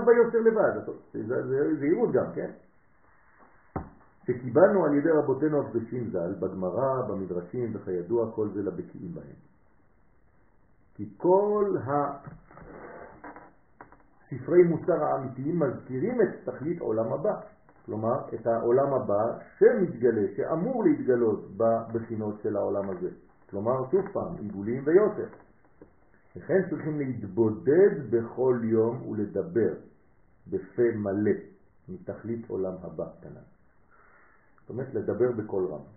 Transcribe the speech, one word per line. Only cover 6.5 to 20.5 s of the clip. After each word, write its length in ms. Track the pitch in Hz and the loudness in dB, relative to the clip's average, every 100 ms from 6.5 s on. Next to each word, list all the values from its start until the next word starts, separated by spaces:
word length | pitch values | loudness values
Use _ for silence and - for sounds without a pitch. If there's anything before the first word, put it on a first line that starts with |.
| 90 90 92 135 131 | -4 -4 0 0 0
במדרשים, 760 | 107 98 92 87 87 127 117 107 | -2 -6 -4 -6 -6 -6 -4 -6
וכידוע, 560 | - 90 85 117 113 110 | -6 -6 -2 0 0 -2
כל 140 | 104 | -4
זה 80 | 95 | -2
לבקיאים 500 | 98 87 - - 87 | -4 -6 -10 -14 -12
בהם. 220 | - - - - _ _ _ _ _ _ _ _ _ _ _ _ _ _ - | -12 -14 -20 -20 _ _ _ _ _ _ _ _ _ _ _ _ _ _ -14
כי 140 | 104 - | -14 -2
כל 600 | 170 190 208 208 202 180 113 147 139 - - - - - - - - - - - - - - _ _ - - - _ _ _ | 4 4 4 0 0 -2 -2 -2 -2 -6 -16 -20 -20 -20 -20 -18 -18 -18 -20 -18 -18 -18 -20 _ _ -20 -20 -20 _ _ _
הספרי 320 | 131 135 175 | -12 4 6
מוסר 400 | 175 156 - 160 | 6 4 0 0
האמיתיים 560 | 143 135 127 117 139 175 | 0 -2 -4 -6 -4 0
מזכירים 600 | 139 117 - 127 185 247 | 0 -2 -6 -4 0 2
את 80 | 190 - | 2 0
תכלית 380 | - 123 147 170 | -10 -6 -6 -4
עולם 320 | - 110 - | -2 0 0
הבא. 260 | 139 202 180 - - _ - - | -2 -2 -4 -8 -20 _ -20 -10
כלומר, 300 | 107 110 123 - | -4 -2 -2 -4
את 140 | 110 117 | -4 0
העולם 460 | 117 120 127 143 | 2 4 4 4
הבא 440 | 131 - 101 107 - - - | 0 0 0 0 -4 -12 4
שמתגלה, 600 | 214 233 170 123 120 107 98 - | 6 6 0 2 2 4 0 -2
שאמור 480 | - | -4